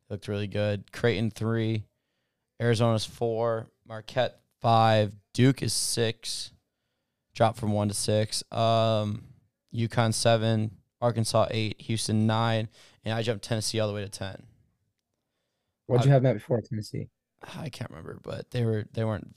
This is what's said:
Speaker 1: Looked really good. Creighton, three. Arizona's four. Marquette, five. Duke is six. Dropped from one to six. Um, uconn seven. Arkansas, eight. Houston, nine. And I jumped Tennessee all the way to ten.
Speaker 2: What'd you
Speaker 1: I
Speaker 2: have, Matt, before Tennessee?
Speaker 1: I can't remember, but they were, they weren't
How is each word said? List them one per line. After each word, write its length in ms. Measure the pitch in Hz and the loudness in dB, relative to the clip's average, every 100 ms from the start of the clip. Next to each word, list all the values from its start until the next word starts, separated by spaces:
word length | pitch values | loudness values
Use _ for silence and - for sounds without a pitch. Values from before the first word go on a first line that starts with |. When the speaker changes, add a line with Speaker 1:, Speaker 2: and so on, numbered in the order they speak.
| - | -12
Speaker 1:
Looked 180 | 101 - | -10 -6
really 200 | 101 104 | -4 -4
good. 440 | 101 104 104 - | -2 0 -2 -6
Creighton, 400 | - 120 95 113 | -2 0 0 -2
three. 520 | - 110 113 110 110 - _ _ _ _ _ _ - | -4 -2 0 0 -2 -6 _ _ _ _ _ _ -4
Arizona's 440 | 117 113 117 110 - | 0 2 2 2 -2
four. 640 | - 117 113 117 110 113 _ - | -4 -2 0 -2 -2 -6 _ -18
Marquette, 520 | 110 - 131 120 - _ _ | -16 -6 -2 -2 -4 _ _
five. 500 | 120 113 113 110 104 - _ | 4 6 6 6 2 -2 _
Duke 280 | - 127 135 | 4 4 4
is 120 | 117 | 0
six. 800 | - - - 113 - - - - - _ _ _ _ _ _ _ - | -2 -2 0 -2 -4 -8 -8 -10 -18 _ _ _ _ _ _ _ 0
Dropped 240 | 113 - | 0 2
from 140 | 107 | -2
one 140 | 104 104 | 0 0
to 40 | |
six. 500 | 98 - 107 107 - - | -2 0 0 0 -6 -6
Um, 720 | 110 113 113 113 110 104 104 - - _ _ _ | -2 2 2 2 0 -2 -6 -12 -20 _ _ _
uconn 400 | 117 113 - 113 | -4 -2 0 0
seven. 580 | 107 117 113 110 110 107 - _ _ | 2 2 4 2 0 -2 -8 _ _
Arkansas, 460 | 120 113 110 110 101 | -2 0 0 2 2
eight. 280 | 110 110 - | 0 -4 -6
Houston, 440 | - 110 - 110 110 | -4 -4 0 0 2
nine. 440 | 110 113 113 107 - - _ | 2 0 0 -2 -10 -20 _
And 100 | 107 | -6
I 80 | 113 | -4
jumped 220 | 113 101 | -4 -4
Tennessee 360 | - 110 - 110 | -4 -4 -2 -2
all 80 | 107 | -2
the 60 | |
way 100 | 104 | -4
to 60 | 98 | -8
ten. 340 | - 95 92 - _ _ _ _ _ _ _ _ _ _ _ _ _ - | -10 -12 -12 -20 _ _ _ _ _ _ _ _ _ _ _ _ _ 0
Speaker 2:
What'd 200 | 123 135 | 4 6
you 60 | |
Speaker 1:
I 40 | 135 | 6
Speaker 2:
have, 80 | |
Matt, 120 | 127 131 | 4 0
before 260 | - 120 | -2 -4
Tennessee? 480 | 107 107 104 110 104 _ _ _ - - | -4 -8 -8 -10 -12 _ _ _ -16 -12
Speaker 1:
I 120 | 156 | -12
can't 200 | - - | -12 -12
remember, 280 | 78 71 - | -14 -14 -14
but 260 | - - - | -12 -12 -6
they 140 | 123 113 | -2 0
were, 200 | 107 - | -2 -4
they 120 | - 110 | -4 -2
weren't 300 | 104 - | -4 -8